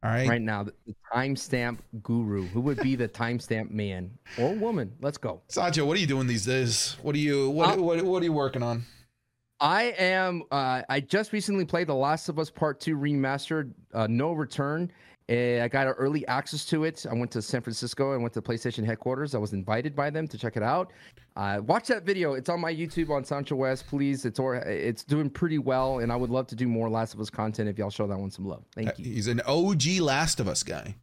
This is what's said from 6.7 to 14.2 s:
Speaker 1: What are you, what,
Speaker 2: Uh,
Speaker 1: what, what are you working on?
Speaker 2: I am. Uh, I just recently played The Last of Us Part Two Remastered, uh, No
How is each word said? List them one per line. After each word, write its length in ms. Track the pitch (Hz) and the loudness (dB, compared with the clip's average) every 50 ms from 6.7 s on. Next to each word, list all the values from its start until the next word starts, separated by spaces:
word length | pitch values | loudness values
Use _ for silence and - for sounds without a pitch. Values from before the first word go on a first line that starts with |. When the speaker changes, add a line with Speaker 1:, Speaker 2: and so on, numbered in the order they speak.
| 107 - - - - - | 2 0 0 -2 -4 -6
Speaker 1:
What 140 | - 143 139 | -4 -2 0
are 40 | 147 | 2
you, 300 | 147 147 143 139 139 135 | 2 2 2 2 2 2
what, 280 | 139 156 165 175 208 196 | 2 4 4 4 4 4
Speaker 2:
Uh, 20 | 180 | 2
Speaker 1:
what, 180 | 170 170 165 180 | 2 2 2 2
what 180 | 190 185 185 | 2 2 2
are 40 | 170 | 2
you 80 | 170 160 | 2 2
working 300 | 147 139 135 - 131 120 | 2 0 0 0 0 -2
on? 200 | 120 117 117 117 - - - - _ _ _ _ _ _ _ _ _ _ _ | -2 -2 -2 -4 -8 -14 -20 -20 _ _ _ _ _ _ _ _ _ _ _
Speaker 2:
I 340 | 143 147 170 202 233 240 220 165 | 2 4 4 4 2 2 2 2
am. 440 | 185 180 185 185 185 185 180 175 151 - | 4 4 4 4 2 2 0 -2 -4 -2
Uh, 300 | - 139 135 131 127 127 123 - | 0 0 2 2 0 0 0 0
I 100 | 135 143 | 0 -2
just 320 | 139 - - 196 220 214 - | 0 2 2 2 2 2 -2
recently 320 | 214 196 - 202 196 185 | -2 0 0 0 0 0
played 200 | 175 - 170 175 156 | 2 0 0 2 2
The 60 | 147 | 2
Last 340 | 131 131 143 156 160 - - | 2 4 2 2 0 0 -4
of 100 | 156 151 | -2 -2
Us 100 | 160 156 | -2 -4
Part 300 | - - - 151 139 - | -2 0 0 0 0 -2
Two 180 | - - 160 143 | -2 -2 0 0
Remastered, 760 | 139 147 147 143 135 135 135 139 143 - 165 156 151 127 107 - - _ - | 2 2 2 2 2 2 0 -2 -2 -2 -2 -2 -2 -4 -8 -16 -20 _ -2
uh, 140 | 113 113 110 | 0 2 2
No 240 | 117 117 | 4 2